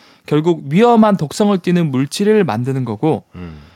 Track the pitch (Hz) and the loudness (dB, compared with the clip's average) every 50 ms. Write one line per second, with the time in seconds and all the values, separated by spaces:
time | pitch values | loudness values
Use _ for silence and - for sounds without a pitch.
0 | _ _ _ _ _ - 151 151 156 175 170 151 151 139 151 190 233 240 240 220 | _ _ _ _ _ -4 -2 0 0 0 -2 -2 -2 -2 2 4 4 4 6 6
1 | 220 214 202 - 156 139 - - 214 208 202 180 - 180 175 175 170 151 131 127 | 4 4 2 0 -2 -4 -2 -2 0 0 0 -2 -2 0 0 0 0 0 -2 -2
2 | 139 143 - - 202 208 214 214 185 131 104 113 123 135 131 135 127 117 107 101 | -2 -2 -4 -2 0 2 2 2 2 0 -2 -4 -4 -4 -4 -4 -4 -6 -6 -2
3 | - 160 139 95 - _ - 90 90 85 78 76 73 - - | -2 -2 -2 -2 -4 _ -16 -16 -14 -14 -16 -18 -20 -20 -20